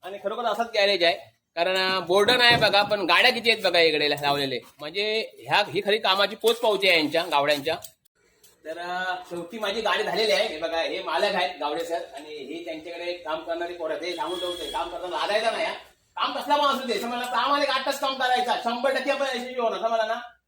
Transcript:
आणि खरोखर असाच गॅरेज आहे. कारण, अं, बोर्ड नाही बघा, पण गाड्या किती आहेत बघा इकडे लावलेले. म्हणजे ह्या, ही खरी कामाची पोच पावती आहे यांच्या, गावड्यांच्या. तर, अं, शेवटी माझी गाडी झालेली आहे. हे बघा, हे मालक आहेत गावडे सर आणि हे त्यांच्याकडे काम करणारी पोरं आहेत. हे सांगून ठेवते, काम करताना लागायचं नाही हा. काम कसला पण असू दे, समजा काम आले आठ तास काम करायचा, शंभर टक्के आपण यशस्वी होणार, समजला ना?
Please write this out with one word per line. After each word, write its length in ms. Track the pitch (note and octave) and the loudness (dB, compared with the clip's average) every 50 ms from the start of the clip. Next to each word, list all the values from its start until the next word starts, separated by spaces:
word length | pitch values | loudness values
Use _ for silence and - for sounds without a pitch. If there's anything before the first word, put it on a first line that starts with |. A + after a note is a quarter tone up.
| _ | _
आणि 160 | F3+ G3 G3 - | -12 -14 -8 -6
खरोखर 200 | G3+ G#3+ A3 A#3+ | -6 -6 -2 -2
असाच 220 | A#3 G#3 A3 A#3 A#3 A3 | -2 0 0 -2 -2 2
गॅरेज 280 | G#3+ G3+ G3+ G3+ F#3 E3+ | 2 4 4 4 4 4
आहे. 100 | E3 F3+ - - - _ _ _ _ _ | 2 2 0 -6 -18 _ _ _ _ _
कारण, 200 | E3 E3+ F#3 F#3 | -2 0 0 2
अं, 300 | F#3+ F#3 F#3 F#3+ F#3+ F3 | 0 0 2 0 -2 0
बोर्ड 240 | E3 F3+ G3 G#3 G#3 | 4 4 4 6 6
नाही 260 | B3 B3 B3 A#3+ A#3+ | 6 6 6 6 6
बघा, 260 | A#3 A3 G#3 F#3+ G3+ G#3 | 6 6 4 4 4 4
पण 180 | G#3 G#3+ G#3 | 4 0 -2
गाड्या 300 | F#3+ D#3+ F3 F3+ G#3 B3 | 2 4 4 6 6 6
किती 200 | B3 A#3 G#3 A#3 | 4 4 2 2
आहेत 120 | A3+ G#3+ G3 | 2 4 2
बघा 180 | F#3+ E3+ F3 | 2 6 6
इकडे 300 | E3 E3 D3+ D3+ D3+ D3 | 6 6 4 2 2 2
लावलेले. 500 | D3 C#3 C#3+ C#3+ C#3+ C#3+ C#3+ C3+ C3 A#2+ - - _ _ | 0 0 0 0 0 2 0 -2 -4 -6 -8 -12 _ _
म्हणजे 500 | D3 D3+ E3 G3 G#3 G#3+ G#3+ A3 G#3+ E3+ - | -14 -10 -6 -4 -4 -2 -2 -2 -4 -6 -10
ह्या, 280 | - A#2 A#2+ D3+ F#3 G#3 - | -16 -6 0 2 2 2 2
ही 100 | C3 F3+ G3+ | -2 -4 0
खरी 140 | - G3+ A3+ | 0 0 2
कामाची 380 | A3 G#3 F#3+ G3 G3+ G3 G#3+ | 2 2 2 2 2 0 -2
पोच 200 | A#3+ - A3 A#3 | 0 2 0 2
पावती 320 | A3+ - A3 G#3 F#3 G3 F#3+ | 2 2 2 2 4 4 6
आहे 100 | F3+ E3 | 6 6
यांच्या, 260 | D#3 C#3+ C#3 E3 E3+ | 4 4 2 0 0
गावड्यांच्या. 500 | F3+ D3+ C#3+ C#3 D3 D3+ C#3+ C#3 D#3 D#3+ F3 - - _ _ _ _ _ _ _ _ _ _ _ - _ _ _ | 2 2 2 4 4 2 0 0 -4 -4 -4 -6 -16 _ _ _ _ _ _ _ _ _ _ _ -20 _ _ _
तर, 140 | D#3 E3 E3+ | -12 -10 -10
अं, 360 | F3 F3+ F3+ F3+ F#3 F#3 F3+ F3+ - - | -8 -6 -4 -4 -4 -4 -4 -6 -6 -10
शेवटी 280 | F3+ F3 E3+ E3+ A#3 A3+ | -10 -10 -10 -10 -10 -6
माझी 220 | G#3 G3 G3+ A#3 | -6 -4 -4 -2
गाडी 220 | G#3 G3+ F3+ G3 G#3+ | 0 0 0 0 0
झालेली 300 | F#3 E3+ G3 A3+ A3 G3 | -2 0 0 2 2 2
आहे. 160 | F#3 G#3 - | 2 2 -2
हे 100 | D#3 D#3 | -2 -6
बघा, 220 | E3 D#3+ D#3+ E3 | -6 -4 -2 -2
हे 220 | E3 C#3+ D3+ F#3 F#3 | -2 -2 -4 -6 -6
मालक 320 | E3 D#3 E3+ - G3+ G3 | -4 -2 0 0 0 0
आहेत 160 | F#3 F3+ - - C#3+ | 0 -2 -2 -4 -4
गावडे 240 | D3 D3 D3+ D#3+ E3+ | -4 -4 -4 -4 -4
सर 100 | E3 E3 | -4 -4
आणि 600 | E3+ E3+ - - - - D3+ D3+ D3 C3+ - D#3 | -6 -6 -8 -14 -16 -16 -14 -14 -14 -12 -10 -10
हे 100 | E3+ E3+ | -10 -10
त्यांच्याकडे 480 | E3+ D#3+ D#4 - F3 E3+ F3 F3 F3 F3 | -10 -10 -10 -10 -12 -12 -10 -8 -8 -8
काम 260 | F3 - D#3 D#3 D#3+ | -8 -6 -6 -6 -6
करणारी 360 | E3 E3+ E3 E3 E3+ F3 F3 | -4 -6 -6 -4 -4 -8 -6
पोरं 200 | F3 E3 D#3 D#3 | -6 -6 -6 -6
आहेत. 160 | C#3+ D#3+ F3+ | -4 -4 -6
हे 60 | F3 | -6
सांगून 220 | D#3+ D3+ D#3+ F3+ F3 | -4 -4 -4 -4 -4
ठेवते, 320 | F3 F3 F3+ - - - | -4 -6 -6 -6 -8 -6
काम 180 | - D#3 E3+ F3 | -4 -4 -4 -4
करताना 280 | - E3+ F3+ F3+ E3+ | -6 -8 -8 -6 -4
लागायचं 360 | D#3 - - G3+ G#3+ A3 A3+ - | -4 -2 0 0 2 2 0 0
नाही 120 | F3+ E3 | 0 -4
हा. 80 | - - - - - _ _ _ _ _ | -4 -4 -8 -12 -20 _ _ _ _ _
काम 160 | - G3+ C4+ C#4+ | -4 -4 -2 -2
कसला 240 | - - C#4+ D4 | -4 0 0 2
पण 80 | D4 D4 | 2 4
असू 220 | C#4 B3+ B3 B3 | 2 2 0 -2
दे, 80 | A#3+ A3 | -4 -4
समजा 320 | F#3 - A#3+ A#3+ A#3+ B3 | -2 -2 -4 -4 -4 -4
काम 260 | B3 C4+ C4+ B3 C4+ C#4 | -2 -2 0 2 2 2
आले 120 | C#4+ D4 | 2 2
आठ 220 | C4 C4 C4+ C4+ | 2 0 0 0
तास 140 | C#4+ C#4 - | 0 -2 -2
काम 140 | C#4+ C4+ C4+ | -2 -2 -2
करायचा, 400 | B3+ C4 B3+ B3+ B3 B3 A#3+ A3 - - | 0 0 2 2 2 2 0 0 0 0
शंभर 300 | A#3 A#3 A#3+ A#3+ C4+ C4 | -2 -4 0 0 0 0
टक्के 160 | C4 B3 C#4 | 0 0 -2
आपण 160 | C#4 C4+ C#4 | -2 0 0
यशस्वी 280 | C4 B3+ A#3+ A#3+ B3+ B3+ | -2 -2 -4 -6 -6 -6
होणार, 260 | B3 A#3 A3+ G3+ F#3 | -2 -2 -2 -2 0
समजला 260 | G#3 A3+ A#3 A3+ A3 | -2 -2 0 0 0
ना? 80 | A3 A3+ A#3+ A#3+ - _ _ _ | 0 -2 -6 -6 -14 _ _ _